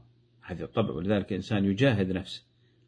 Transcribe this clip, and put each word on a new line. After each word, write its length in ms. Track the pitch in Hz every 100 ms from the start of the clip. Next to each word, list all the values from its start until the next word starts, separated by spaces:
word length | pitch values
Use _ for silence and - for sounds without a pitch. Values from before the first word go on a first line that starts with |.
| - _ _ _
هذا 220 | - 82
الطبع. 300 | 80 120 101
ولذلك 380 | 65 92 104 -
الإنسان 340 | 95 - 104 98
يجاهد 460 | 98 135 104 92
نفسه، 320 | 92 - - - _ _ _